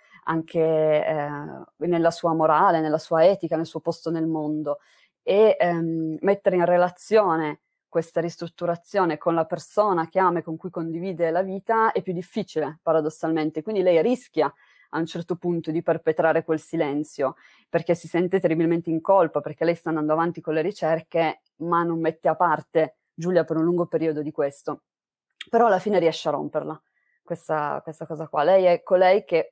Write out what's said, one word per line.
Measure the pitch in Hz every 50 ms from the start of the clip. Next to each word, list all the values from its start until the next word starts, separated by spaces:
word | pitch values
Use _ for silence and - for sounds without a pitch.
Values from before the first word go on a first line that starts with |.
| _ _ - - _
anche, | - 165 165 160 - - 165
eh, | 160 160 160 156 156 156 151 151 - - 156 151 143 147 147 143 147 151 135 135 - _ _ _ 151
nella | 170 175 165 165 170
sua | 165 - - 170 160
morale, | 160 156 156 156 156 190 196 170 160
nella | 156 156 151 160
sua | - - 170 160 165
etica, | 190 196 190 - 156 165
nel | 156 165
suo | - - 160
posto | - 170 165 - - 160
nel | 170 165 160
mondo. | 160 160 156 151 151 151 151 151 147 143 - _ _ _ _ _ _ _ _
E, | _ - 185 202 220 214 196 -
ehm, | 175 175 170 165 165 165 165 160 160 160 156 156
mettere | - 196 196 196 - 196 180
in | 180 170
relazione | 175 180 175 180 180 180 - - - 208 220 208 180 165 165 156 151 151 - _ _ _ _ _ _
questa | - 170 165 - - 175
ristrutturazione | 160 170 - - 175 170 - - 175 165 170 170 - - - 196 180 165 151
con | 151 - 175 165
la | 165 160
persona | - 180 165 - - - 208 208 208 185 165 160 -
che | _ 190
ama | 190 180 175 165
e |
con | - 170 160 160
cui | - 180
condivide | - 180 165 165 160 165 180 196 180 156 170 160
la | 165 175
vita | 196 190 190 196 - - 220 220 220 226
è | - 196
più | 180 190
difficile, | 175 170 180 - - 226 190 - - 156 147 135 160 _
paradossalmente. | _ 165 156 160 151 156 - - - 160 160 156 156 156 151 156
Quindi | 151 220 220 196
lei | 180 185 175 156
rischia | 160 233 247 - - - _ 160 143 139 - _ _ _ _ _ _ _
a | - 156
un | 160
certo | 151 - 170 170 - 180
punto | 165 - 175 175 170 160 160
di | 156 170
perpetrare | 170 - 165 160 - 160 156 - 160 160 156 165 160
quel | - 160 151
silenzio, | - - - 165 156 143 143 147 151 - - - 139 131 - _ _ _ _ _ _ _
perché | - 165 160 - 170
si | - - 165
sente | - 165 185 175 190 190
terribilmente | - 170 160 160 165 165 170 160 165 170
in | 160 160
colpa, | 160 - 196 196 175 156 - 147
perché | 139 151 156 - 160
lei | 165 170
sta | 170 - 160
andando | 165 156 151 151
avanti | 151 165 165 175 170 165
con | - 165
le | 156 160
ricerche, | 156 185 208 - 170 156 165 160 175 _ - 165 165 156 - - _ _ _ _
ma | 160 170 175 170
non | 170 170 165 165
mette | 160 160 160 - - 170
a | 160
parte | - 180 170 151 151 - _ - 165 156 156 - _ _ _ _ -
Giulia | 165 180 185 165 156
per | - 160
un | 160 160
lungo | 170 175 170 175
periodo | 175 - 156 160 160 151 151
di | 147 151
questo. | - - 147 139 - - - 151 143 - _ _ _ _ _ _ _ _ _ _ _ _ - -
Però | - 226 240
alla | 226 190 185
fine | - 214 - 175
riesce | 170 160 156 - - 156
a |
romperla, | 147 143 151 147 - 151 147 151 156 151 _ _ _ _ _ _ _ _
questa, | _ - 170 - - - 156 151 147 143 143 139
questa | - 165 156 - 160
cosa | - 160 151 160 -
qua. | - 151
Lei | 147 170 190 190 185
è | 180 175 170
colei | - - 196 185 185 180 190 - -
che, | - 175 160 - -